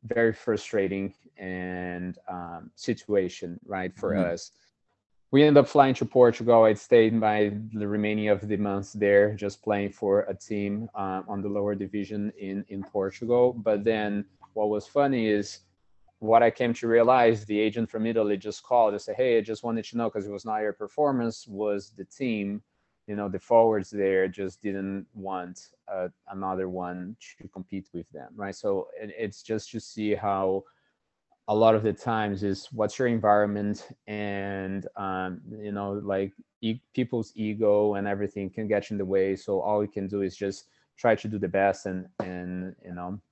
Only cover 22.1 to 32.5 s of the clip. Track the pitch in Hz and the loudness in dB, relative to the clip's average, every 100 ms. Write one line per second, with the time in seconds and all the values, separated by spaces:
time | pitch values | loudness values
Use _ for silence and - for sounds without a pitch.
22.1 | - 131 110 101 104 _ _ _ _ - | -8 -4 -4 -4 -8 _ _ _ _ -10
23.1 | 104 101 92 _ 117 113 110 92 104 98 | -6 -6 -8 _ 6 6 2 -2 -2 2
24.1 | 95 95 92 95 - 104 98 98 98 92 | 2 0 -2 -8 -6 -8 -6 -6 -8 -12
25.1 | 110 95 95 90 90 - _ - 98 92 | -14 -10 -8 -10 -16 -20 _ -12 -8 -8
26.1 | _ - 98 95 92 95 92 87 90 90 | _ -16 -8 -6 -4 -4 -6 -8 -10 -12
27.1 | 113 - - 92 95 92 98 92 87 - | -14 -20 -20 -18 -16 -12 -12 -10 -14 -14
28.1 | 78 65 - 98 95 104 98 - - 107 | -18 -18 -12 -12 -6 -2 -2 -4 -12 -14
29.1 | 104 110 - - 110 - 113 - - 107 | -8 -8 -8 -6 -6 -6 -14 -12 -6 -2
30.1 | 101 101 98 95 95 - _ _ _ _ | -2 0 0 0 -2 -6 _ _ _ _
31.1 | _ _ _ - 107 113 110 110 95 - | _ _ _ -2 4 6 6 2 -2 -4
32.1 | 110 107 95 101 | -2 -2 -2 -2